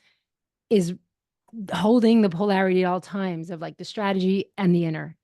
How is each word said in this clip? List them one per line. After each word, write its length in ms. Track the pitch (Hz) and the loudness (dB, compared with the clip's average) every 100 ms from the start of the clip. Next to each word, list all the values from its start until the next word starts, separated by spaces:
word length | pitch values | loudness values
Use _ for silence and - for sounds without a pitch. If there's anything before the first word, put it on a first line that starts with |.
| _ _ _ _ _ _ _ | _ _ _ _ _ _ _
is 240 | 220 170 180 _ _ _ _ _ 226 196 | 0 0 -6 _ _ _ _ _ -16 -10
holding 480 | 170 202 240 220 226 | -2 2 4 6 4
the 80 | 208 | 4
polarity 540 | 165 208 190 190 185 | 0 0 0 2 2
at 60 | 180 | 0
all 100 | 180 | -2
times 500 | - 202 190 170 165 | -6 -8 -6 -8 -10
of, 100 | 170 | -12
like, 160 | 160 156 | -12 -14
the 80 | 180 | -14
strategy 680 | - 202 196 185 196 - - | -6 -2 0 0 0 -4 -2
and 180 | 190 175 | 2 2
the 100 | 170 | 0
inner, 320 | 156 151 - | -4 -10 -12